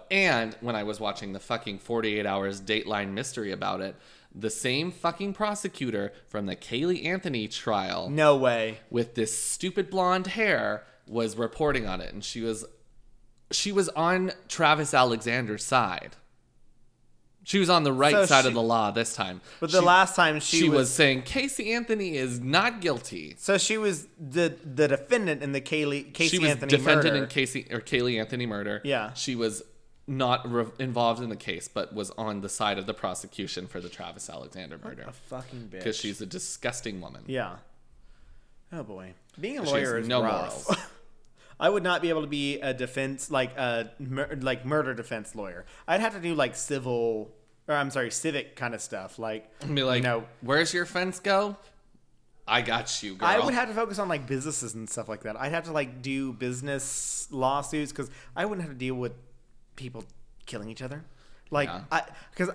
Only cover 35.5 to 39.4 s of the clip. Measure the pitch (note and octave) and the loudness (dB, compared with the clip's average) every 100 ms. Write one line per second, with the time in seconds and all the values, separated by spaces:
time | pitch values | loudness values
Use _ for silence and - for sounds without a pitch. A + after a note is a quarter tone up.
35.5 | C3 A2 F#2+ A#2 G#2+ G#2+ G2 G2+ F3+ - | -14 -14 -8 -4 -4 -4 -8 -8 -8 -8
36.5 | - B2 - A#2 F#2+ D2+ - - C3 G2+ | -6 -6 -6 -8 -10 -12 -14 -8 -6 -6
37.5 | F2+ - - - - - - - - - | -8 -18 -20 -20 -20 -20 -20 -20 -20 -20
38.5 | - - E3+ A2 F#2+ F#2 F#2 _ - | -20 -14 -12 -12 -12 -16 -18 _ -10